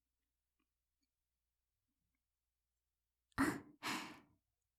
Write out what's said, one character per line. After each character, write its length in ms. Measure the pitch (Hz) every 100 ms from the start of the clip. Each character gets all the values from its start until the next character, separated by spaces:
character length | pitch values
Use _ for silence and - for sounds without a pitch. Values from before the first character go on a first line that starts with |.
| _ _ _ _ _ _ _ _ _ _ _ _ _ _ _ _ _ _ _ _ _ _ _ _ _ _ _ _ _ _ _ _ _ -
あ、 80 | 269 - - - - - - - - - _ _ _